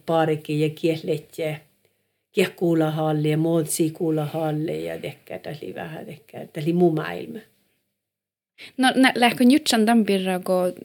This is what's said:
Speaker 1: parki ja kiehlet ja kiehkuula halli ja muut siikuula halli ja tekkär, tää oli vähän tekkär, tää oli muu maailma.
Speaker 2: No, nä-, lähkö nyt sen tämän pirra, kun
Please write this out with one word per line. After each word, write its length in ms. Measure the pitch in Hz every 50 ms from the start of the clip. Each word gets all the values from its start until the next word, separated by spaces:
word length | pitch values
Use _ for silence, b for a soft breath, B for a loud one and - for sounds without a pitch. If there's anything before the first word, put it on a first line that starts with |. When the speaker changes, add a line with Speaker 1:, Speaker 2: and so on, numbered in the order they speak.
| -
Speaker 1:
parki 540 | - 165 160 160 156 156 151 156 - 151 151
ja 100 | 156 151
kiehlet 680 | 156 - - 165 160 156 - - 156 147 - - - -
ja 180 | 160 156 151 - - _ _ _ _ _ _ _ _ _ _ _ _ _
kiehkuula 580 | - 202 185 - - - 180 170 165 160 156 156
halli 400 | 156 160 156 156 156 151 151 151
ja 60 | 151 156
muut 320 | 160 165 170 165 156 160
siikuula 540 | - - 165 151 156 - 170 160 156 156 147
halli 600 | 143 160 160 160 156 151 151 156 160 151 156 165
ja 120 | 170 165 165
tekkär, 400 | - 160 - - _ - - -
tää 180 | - - 151 -
oli 120 | - - -
vähän 320 | - - 165 156 - -
tekkär, 400 | - 151 - _ _ - - 151 -
tää 100 | - 165
oli 100 | 147 165
muu 180 | 170 175 175 170
maailma. 480 | 156 156 - - 87 - - - - - - _ _ _ _ _ _ _ _ _ _ _ _ _ _ _ _ _ _ _ _ _ _ B B B B
Speaker 2:
No, 120 | B 254 254 -
nä-, 160 | 254 269 254 -
lähkö 300 | 226 240 233 165 151 254
nyt 220 | 240 269 302 -
sen 200 | - 240 220 214
tämän 180 | 214 240 233 208
pirra, 360 | 196 196 190 185 190 185 185
kun 320 | 185 - 185 180 180 180 - -